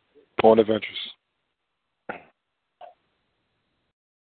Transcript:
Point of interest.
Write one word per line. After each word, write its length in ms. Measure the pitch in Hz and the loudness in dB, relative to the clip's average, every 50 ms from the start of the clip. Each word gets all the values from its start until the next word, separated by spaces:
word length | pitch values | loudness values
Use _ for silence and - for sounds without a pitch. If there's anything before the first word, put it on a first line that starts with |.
| _ _ _ - - _ _ - | _ _ _ -20 -20 _ _ 0
Point 200 | - 110 110 110 | 4 4 6 6
of 100 | 110 101 | 4 2
interest. 300 | 110 107 - - - - - - - _ _ _ _ _ _ _ _ _ _ _ _ _ _ _ _ _ _ - - - - - _ _ _ _ _ _ _ _ _ - - - - _ _ _ _ _ _ _ _ _ _ _ _ _ _ _ _ _ _ _ _ _ _ _ _ _ _ _ _ | 0 -4 -6 -10 -12 -14 -14 -16 -18 _ _ _ _ _ _ _ _ _ _ _ _ _ _ _ _ _ _ -16 -16 -16 -18 -20 _ _ _ _ _ _ _ _ _ -20 -20 -20 -20 _ _ _ _ _ _ _ _ _ _ _ _ _ _ _ _ _ _ _ _ _ _ _ _ _ _ _ _